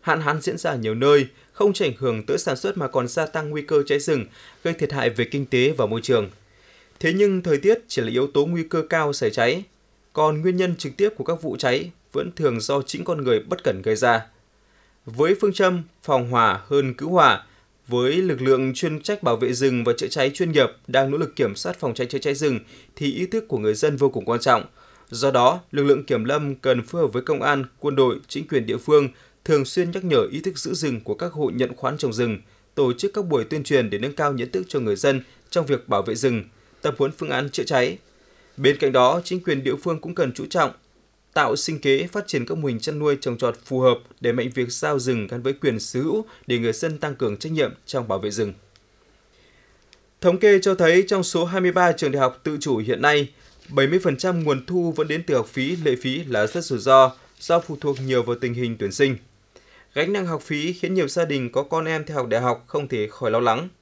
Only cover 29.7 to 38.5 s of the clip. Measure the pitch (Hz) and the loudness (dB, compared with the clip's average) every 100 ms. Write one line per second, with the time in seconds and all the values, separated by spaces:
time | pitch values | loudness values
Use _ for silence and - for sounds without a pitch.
29.7 | - 175 185 185 135 104 143 175 160 - | -2 -2 -2 2 2 2 -2 -6 -6 -6
30.7 | - 151 117 131 135 175 151 139 104 127 | -4 -4 -4 -6 -6 -6 -4 -4 -2 -4
31.7 | 123 127 147 135 110 120 101 - _ _ | -2 -6 -4 -4 -2 -2 -2 -10 _ _
32.7 | - 135 123 202 214 185 143 - 156 135 | 0 0 0 -4 -4 0 0 0 -6 0
33.7 | 139 110 101 127 143 147 135 123 185 185 | 0 0 -4 -6 -2 -2 -2 -4 -6 -4
34.7 | 147 113 101 143 131 127 - _ 180 143 | -4 -2 0 2 0 -4 -20 _ -4 0
35.7 | 139 - 101 101 113 131 117 95 _ _ | -2 0 -2 -2 0 0 -2 -6 _ _
36.7 | _ 151 135 143 156 - 131 143 - - | _ -6 -2 -2 -2 -4 -4 -4 -6 -2
37.7 | 135 123 190 _ _ _ _ _ | 0 0 -4 _ _ _ _ _